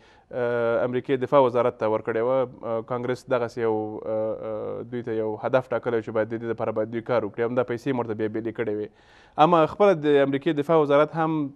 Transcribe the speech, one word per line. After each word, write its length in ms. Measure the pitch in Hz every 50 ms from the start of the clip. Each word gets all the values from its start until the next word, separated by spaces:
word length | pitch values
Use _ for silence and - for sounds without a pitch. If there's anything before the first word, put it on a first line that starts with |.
| _ _ _ _ _ -
اه، 520 | - 127 123 120 120 120 117 117 117 104 -
امریکې 380 | 123 123 127 123 - 139 127
دفاع 180 | 123 - 151 143
وزارت 380 | 131 123 117 123 117 123 117 -
ته 80 | 110
ورکړې 300 | 107 110 107 107 117 113
وه. 240 | 113 113 123 131 131
اه، 400 | 127 120 135 - - 117 113 113
کانګرس 440 | 110 - 127 120 123 123 127 120 - -
دغسې 280 | 131 120 120 113 - 123
یو، 420 | 113 113 110 107 107 107 107 -
اه، 80 | - -
اه، 720 | 110 110 110 110 107 - - 110 110 107 107 104 104 101
دوی 200 | 110 117 123 123
ته 100 | 113 117
یو 240 | 113 110 110 110 107 107
هدف 260 | - 120 123 131 127 -
ټاکلی 340 | 120 113 - 123 117 113
چې 80 | 110 123
باید 180 | 110 113 107 110
د 60 | 117
دې 200 | 113 117 117 110
دپاره 160 | 113 113 110
باید 220 | 110 135 131 117
دوی 80 | 117 117
کار 220 | 110 - 127 113
وکړي. 180 | 107 101 - -
همدا 220 | 117 117 123 127
پیسې 240 | 120 - 120 117 - 143
یې 100 | 131 123
ورته 160 | 117 117 107
بیا 120 | 110 110
بیلې 260 | 107 107 110 113 117 107
کړې 120 | - 117 107
وې. 200 | 104 107 107 - _ _ _ _ _ - - _ _ -
اما 280 | 151 165 175 165 156
خپله 260 | 147 - - 208 202
د 140 | 185 156 147
امریکې 460 | 151 143 139 139 139 139 135 - 170 156 147
دفاع 180 | 143 165 165
وزارت 380 | 160 147 143 143 147 151 151 156
هم 360 | 165 160 160 160 156 147 135 139